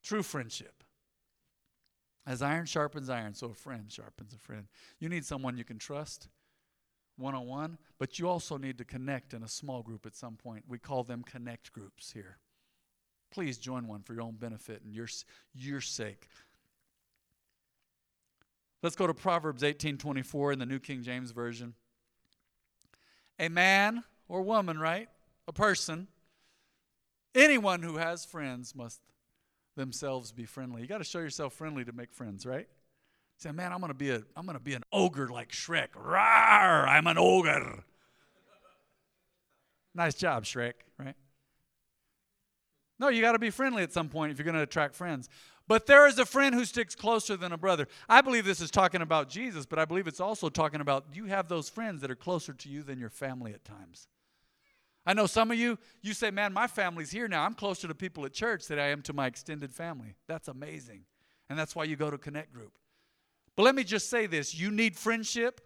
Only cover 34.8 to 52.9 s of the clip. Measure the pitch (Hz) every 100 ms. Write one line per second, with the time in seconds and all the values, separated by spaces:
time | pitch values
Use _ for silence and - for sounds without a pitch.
34.8 | - 202 185 139 131 120 120 - - 165
35.8 | 127 - 113 180 220 226 226 208 190 156
36.8 | 139 147 165 165 180 185 160 143 - -
37.8 | - _ _ _ _ _ _ _ _ _
38.8 | _ _ _ _ _ _ _ _ _ _
39.8 | _ 175 165 - 180 123 101 127 120 -
40.8 | _ - 135 - _ _ _ _ _ _
41.8 | _ _ _ _ _ _ _ _ _ _
42.8 | _ _ 277 233 226 226 226 - 262 233
43.8 | 175 175 156 147 151 139 151 160 147 165
44.8 | 147 - 180 139 123 - - - - 220
45.8 | 220 285 285 240 240 269 277 240 240 240
46.8 | 208 - 208 226 - 190 180 165 190 170
47.8 | 143 - - 233 269 240 190 170 165 -
48.8 | 185 180 160 160 135 156 254 170 131 156
49.8 | 156 175 175 139 190 220 165 135 156 147
50.8 | 143 135 147 151 214 196 175 175 143 -
51.8 | 226 165 135 127 - 180 - 135 143 143
52.8 | 139